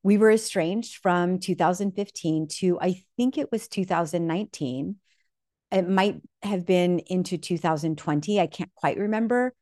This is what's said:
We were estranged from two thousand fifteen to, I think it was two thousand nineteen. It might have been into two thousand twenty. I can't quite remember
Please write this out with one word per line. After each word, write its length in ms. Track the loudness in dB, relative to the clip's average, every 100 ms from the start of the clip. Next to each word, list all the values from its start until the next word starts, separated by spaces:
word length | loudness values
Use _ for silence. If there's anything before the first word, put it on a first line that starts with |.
We 160 | 4 6
were 120 | 6
estranged 640 | 6 2 -2 0 -2 -6 -4
from 380 | 0 2 2 0
two 160 | -2 0
thousand 380 | 2 2 -2
fifteen 540 | -4 -8 -4 -2 -2 -2 -2
to, 200 | 0 2
I 220 | 0 -4 _ -2
think 220 | -2 0
it 120 | -4
was 160 | -4 -6
two 180 | -6 -2
thousand 420 | -2 0 -2 -2
nineteen. 720 | -2 -6 -6 -6 -4 -6 -10 _ _ _ _ _ _ _
It 180 | -2 2
might 320 | 2 2 -2 -14 _
have 200 | -4 -4
been 360 | 2 2 4 0
into 400 | -2 -4 -2 -6
two 180 | -4 -2
thousand 400 | -2 -2 -2 -4
twenty. 420 | -2 -2 0 0
I 60 | 0
can't 240 | -4 -12 _
quite 240 | 0 2
remember 560 | -2 0 0 0 0 -6